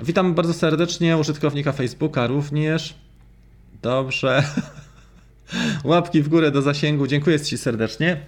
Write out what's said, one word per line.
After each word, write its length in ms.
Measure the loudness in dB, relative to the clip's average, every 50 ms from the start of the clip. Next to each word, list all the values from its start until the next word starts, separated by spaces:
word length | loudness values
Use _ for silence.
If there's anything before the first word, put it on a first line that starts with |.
witam 340 | -6 -2 0 2 2 2 2
bardzo 200 | 2 2 0 0
serdecznie 640 | 0 2 2 2 2 0 0 0 0 2 2 4
użytkownika 560 | 2 2 0 -2 -2 -2 -2 -2 0 -2 -2 -2
Facebooka 540 | -2 -2 -4 -2 -4 -4 -2 0 0 0
również. 680 | 0 0 0 -2 -2 -2 0 0 0 0 0 -2 -6 -10 -16 -20 -20 -20 -20 -20 -20 -20 -20 -20 -20 -20 -20 -20 -20 -16 -8 -4
Dobrze. 600 | -2 0 0 -2 -2 -2 -2 0 2 2 2 2
<laughs> 1400 | 0 -2 -4 -6 -6 -10 -20 -20 -20 -20 -20 -20 -20 -20 -20 -20 -20 -20 -20 -16 -10 -6 -4 -2 -2 -2 -2 0
Łapki 380 | 0 2 2 2 2 0 0 2
w 60 | 2
górę 220 | 2 4 4 4
do 120 | 2 2 0
zasięgu. 440 | 0 0 0 0 0 0 0 0
Dziękuję 340 | 0 0 0 2 2 2 2
ci 180 | 0 -4 -6 -4
serdecznie. 600 | -2 -2 -2 0 -2 -4 -2 -2 -2 0 0 -2 -6